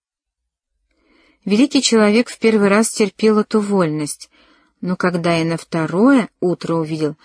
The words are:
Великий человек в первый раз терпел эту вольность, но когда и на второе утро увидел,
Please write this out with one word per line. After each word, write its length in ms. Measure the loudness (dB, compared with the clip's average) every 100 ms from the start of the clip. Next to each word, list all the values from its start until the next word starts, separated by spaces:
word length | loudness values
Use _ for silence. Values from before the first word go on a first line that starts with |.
| _ _ _ _ _ _ _ _ _ _ _ _ _ _
Великий 360 | -2 2 2 0
человек 480 | 2 2 4 2 -2
в 80 | -2
первый 280 | 0 2 2
раз 220 | 2 0
терпел 500 | -2 -4 0 0 2
эту 220 | 0 -2
вольность, 680 | 0 0 0 -2 -8 -10 -18 _ _ _ _ -10
но 140 | -8
когда 440 | -4 -2 -2 -2 0
и 40 |
на 140 | -2 -4
второе 720 | -6 -6 -2 2 4 4 0 -4
утро 340 | -4 -4 -4
увидел, 400 | -4 -4 -4 -4 -6